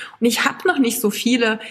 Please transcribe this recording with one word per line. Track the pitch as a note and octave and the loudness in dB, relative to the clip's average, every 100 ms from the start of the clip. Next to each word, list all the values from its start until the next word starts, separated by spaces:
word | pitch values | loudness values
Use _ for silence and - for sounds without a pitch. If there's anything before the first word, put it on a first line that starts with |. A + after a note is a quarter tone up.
| - - | -14 -2
und | A#3 | 0
ich | A3 C4+ | 2 -2
hab | C4 | 0
noch | F#4 F4 | -2 2
nicht | A#3+ A3+ | 0 2
so | G#3 | -2
viele, | - A#3 B3 A#3 G#3+ - | 0 0 2 2 -2 -8